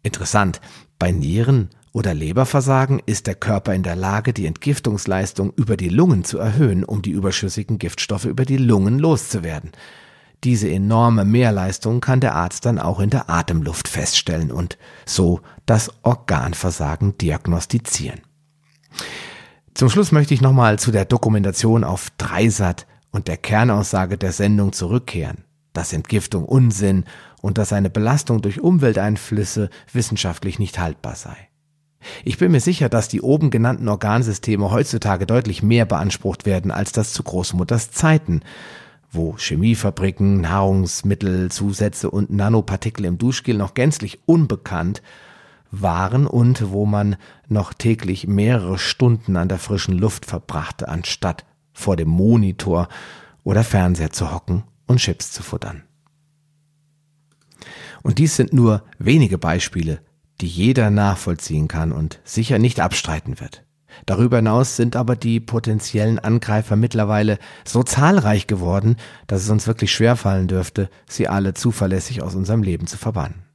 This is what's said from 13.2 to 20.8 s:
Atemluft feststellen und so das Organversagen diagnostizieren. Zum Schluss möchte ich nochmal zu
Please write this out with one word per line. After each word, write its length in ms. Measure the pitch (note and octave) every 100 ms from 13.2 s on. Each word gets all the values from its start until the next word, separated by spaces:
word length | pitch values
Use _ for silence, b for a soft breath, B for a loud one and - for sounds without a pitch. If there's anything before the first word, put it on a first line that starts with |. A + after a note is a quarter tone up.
| -
Atemluft 580 | E2+ - E2 D2 D#2+ -
feststellen 640 | E2+ C2+ - - D#2+ D#2
und 240 | B1+ F2 - B B -
so 340 | - F2 F2 B B
das 260 | - A2 - -
Organversagen 1120 | A#2 A#2+ - E2 C2 E2+ F2+ - D2 D#2 G2+ -
diagnostizieren. 1000 | E2+ D2+ - E2+ - A#2+ A2 - - - _ _ _ _ _ _ B B B B B B B B B
Zum 140 | - C3
Schluss 240 | G3 G3+
möchte 220 | D3+ C#3+
ich 80 | C3
nochmal 360 | C3 C3 A#2
zu 140 | G#2+